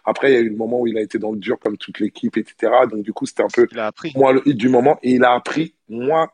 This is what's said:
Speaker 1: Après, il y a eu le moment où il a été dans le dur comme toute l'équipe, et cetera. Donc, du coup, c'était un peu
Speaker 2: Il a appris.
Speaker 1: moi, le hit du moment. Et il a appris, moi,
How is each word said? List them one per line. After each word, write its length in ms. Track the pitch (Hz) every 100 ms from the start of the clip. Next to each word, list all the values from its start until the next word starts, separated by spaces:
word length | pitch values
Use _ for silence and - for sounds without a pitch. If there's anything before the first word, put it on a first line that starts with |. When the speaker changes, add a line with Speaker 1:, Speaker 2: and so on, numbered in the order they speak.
| -
Speaker 1:
Après, 260 | 110 139
il 20 |
y 40 | 127
a 40 |
eu 80 | 113
le 60 | 107
moment 240 | 113 123
où 60 | 120
il 100 | 110
a 40 |
été 160 | 107 113
dans 120 | 107
le 60 | 107
dur 200 | 98 120
comme 180 | 110 104
toute 220 | - -
l'équipe, 360 | 104 - 117 110
et 60 | 104
cetera. 400 | - 110 120 127
Donc, 160 | 110
du 100 | 104
coup, 120 | - 131
c'était 180 | -
un 40 | 104
peu 200 | - 117
Speaker 2:
Il 80 | 113
a 80 | 107
appris. 240 | - 165 135
Speaker 1:
moi, 180 | 135
le 80 | 131 143
hit 100 | 127
du 120 | 123
moment. 280 | 123 131 151
Et 80 | 123
il 120 | 127
a 100 | 123
appris, 420 | 123 - - 165 _ -
moi, 420 | 113 127 160 160